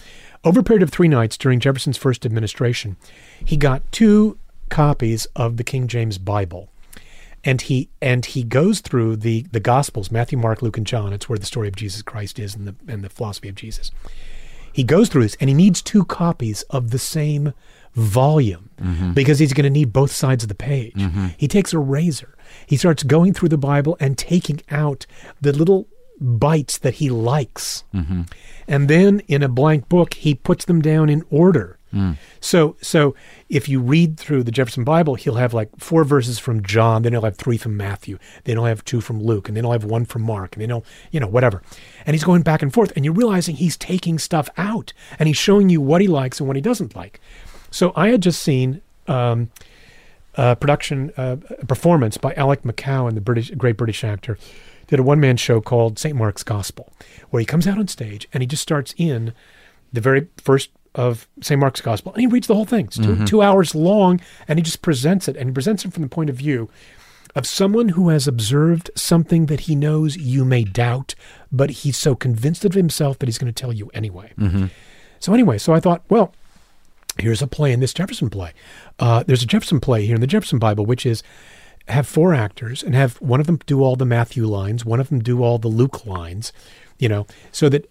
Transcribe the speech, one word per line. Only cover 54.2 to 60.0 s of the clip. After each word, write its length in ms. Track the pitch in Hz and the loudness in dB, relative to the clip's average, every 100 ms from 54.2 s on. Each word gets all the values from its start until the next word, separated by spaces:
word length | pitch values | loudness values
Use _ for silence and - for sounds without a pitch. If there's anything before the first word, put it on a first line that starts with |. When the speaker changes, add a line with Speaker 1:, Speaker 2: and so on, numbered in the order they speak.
| - 107 - - - - - | -8 -10 -12 -20 -20 -16 -2
Speaker 1:
did 140 | 139 | 2
a 20 | |
one-man 340 | 131 147 139 123 | 4 4 4 2
show 240 | - 113 | 2 0
called 380 | - 120 117 110 | 2 2 2 -2
Saint 180 | 156 139 | -6 -2
Mark's 260 | 107 - | -2 -4
Gospel, 480 | - 104 - - - _ - - - | -6 -6 -6 -12 -20 _ -20 -20 -6
where 100 | 120 | -4
he 60 | 113 | 0
comes 200 | 156 185 | 0 0
out 120 | 202 | 0
on 80 | 196 | -4
stage 400 | - 110 104 - | -6 -12 -12 -8
and 100 | 135 | -6
he 40 | 127 | -4
just 160 | 151 | -4
starts 300 | - 151 135 - | -4 -4 -4 -2
in 360 | 170 120 113 - _ _ _ _ _ | -2 -2 -6 -10 _ _ _ _ _
the 80 | 120 | -2